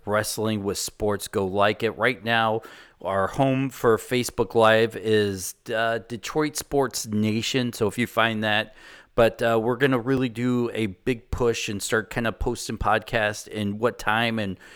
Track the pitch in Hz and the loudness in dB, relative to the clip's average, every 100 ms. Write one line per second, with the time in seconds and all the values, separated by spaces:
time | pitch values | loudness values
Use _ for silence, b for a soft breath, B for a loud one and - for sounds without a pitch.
0 | - 107 107 - 110 107 98 90 - - | -2 0 0 -2 -2 -2 -2 -4 -6 -4
1 | 104 101 - 107 95 101 101 107 113 85 | -2 -2 -4 -2 -2 2 2 2 -4 0
2 | 117 104 107 113 113 110 B B B B | 0 0 0 2 2 0 B B B B
3 | 92 98 95 - 135 131 135 - 123 110 | -2 0 0 0 0 0 -2 0 2 2
4 | - 127 117 - 110 117 110 110 113 110 | 2 -2 -2 -2 0 4 6 6 4 0
5 | 107 107 104 95 92 - - 110 117 113 | 0 2 2 -2 -8 -12 -6 -2 0 -2
6 | - 117 - 156 151 151 - 143 127 - | -6 -10 -6 -2 -2 -4 -2 0 0 -4
7 | 110 107 107 110 107 131 123 - 104 123 | -4 -2 0 0 -2 -2 -2 0 -2 0
8 | 117 113 113 110 110 104 107 B B B | -2 2 0 0 0 0 -2 B B B
9 | B - 113 - 117 117 113 117 139 127 | B 4 4 4 2 2 2 2 2 2
10 | 117 135 127 110 123 123 117 104 110 92 | 0 0 0 -2 -2 0 0 -2 -4 -4
11 | - 117 - - 120 113 - 101 - 110 | -4 -4 -4 0 0 0 -4 -6 -2 -2
12 | 104 123 117 101 127 117 - 110 104 110 | -2 -2 -2 -2 -4 -4 -6 -4 2 0
13 | - 117 107 104 - 107 104 104 117 - | 0 0 0 -2 -8 -4 -4 0 -2 -2
14 | - 110 117 113 101 90 B | -2 0 0 -2 -4 -6 B